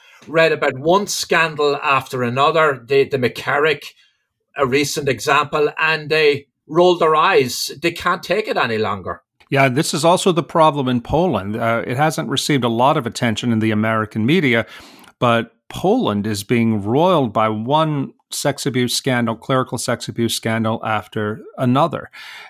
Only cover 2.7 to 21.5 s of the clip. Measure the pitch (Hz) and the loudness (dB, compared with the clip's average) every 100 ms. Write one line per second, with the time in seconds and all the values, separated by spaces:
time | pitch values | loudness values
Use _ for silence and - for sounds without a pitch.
2.7 | 135 117 139 131 135 120 - - 139 156 | 0 0 2 2 0 -2 -4 -4 0 0
3.7 | 147 - - _ _ _ _ _ - 139 | 0 -6 -20 _ _ _ _ _ -4 0
4.7 | 135 143 - 139 120 135 139 143 151 147 | 0 0 -2 -4 -2 2 0 2 0 -2
5.7 | - 160 160 151 156 151 143 - _ _ | 0 -2 -2 0 2 2 2 -4 _ _
6.7 | 156 180 175 160 156 170 180 127 - - | 4 4 4 2 4 4 2 2 -2 -8
7.7 | 143 165 165 180 180 - 185 214 208 131 | -4 -6 -4 -4 -4 -2 -4 -2 -2 -2
8.7 | 110 104 98 92 87 _ _ _ 135 135 | -2 -2 -4 -8 -12 _ _ _ 2 2
9.7 | 123 165 165 165 175 202 170 143 170 156 | 2 -2 0 2 2 2 0 0 4 4
10.7 | 143 127 123 - 147 180 113 98 110 117 | 4 -2 -2 0 0 0 0 -4 -4 -2
11.7 | 117 - 123 156 160 131 131 - 143 120 | -2 -2 0 0 0 -4 -4 0 0 2
12.7 | 117 127 156 117 98 123 107 123 113 110 | 2 2 2 -2 -2 -2 -2 0 0 2
13.7 | 107 110 113 104 113 110 180 147 117 110 | 2 0 0 -2 -2 0 2 4 2 0
14.7 | - - - - _ 123 117 113 _ _ | -8 -20 -20 -20 _ 2 2 0 _ _
15.7 | - 175 247 165 104 101 104 - 120 113 | -4 0 2 2 0 -2 -4 -2 0 2
16.7 | 110 101 127 180 175 127 110 110 107 113 | 0 0 2 2 2 0 0 0 -2 0
17.7 | 147 160 147 135 - _ - 147 135 - | 0 0 -2 -6 -10 _ -4 -4 -2 -2
18.7 | 123 123 - - 123 117 113 - 135 127 | -2 -2 -2 -2 0 -2 -4 -2 -2 0
19.7 | 123 - 120 - 110 117 - 113 113 110 | -6 -4 -4 -6 -4 -2 -2 -2 -2 -2
20.7 | 113 113 107 - - 107 107 392 | -2 -2 -4 -4 -4 -4 -6 -12